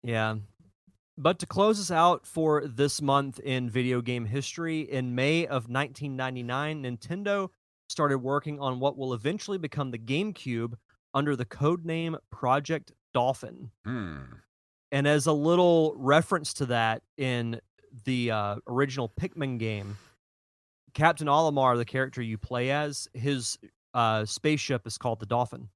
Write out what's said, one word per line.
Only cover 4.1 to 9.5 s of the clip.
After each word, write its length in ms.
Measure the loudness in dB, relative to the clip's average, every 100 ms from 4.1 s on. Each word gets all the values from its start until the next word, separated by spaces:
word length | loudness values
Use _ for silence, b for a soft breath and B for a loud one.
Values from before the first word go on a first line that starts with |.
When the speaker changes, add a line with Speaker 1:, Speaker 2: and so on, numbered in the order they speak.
| -4
Speaker 1:
history, 580 | -4 -4 -6 -6 -4 -4
in 320 | -4 -4 -2
May 320 | 0 2 2 2
of 220 | -4 -2
nineteen 480 | -4 -4 -6 -8 -6
ninety-nine, 680 | -6 -6 -6 -4 -4 -6
Nintendo 640 | -6 -8 -8 -6 -2 -2 -2 _ _ _ _
started 300 | 0 2 2
working 420 | 0 -2 -2 -4
on 180 | -4 0
what 180 | 0 0
will 160 | -4
eventually 460 | -2 -2 -4 -4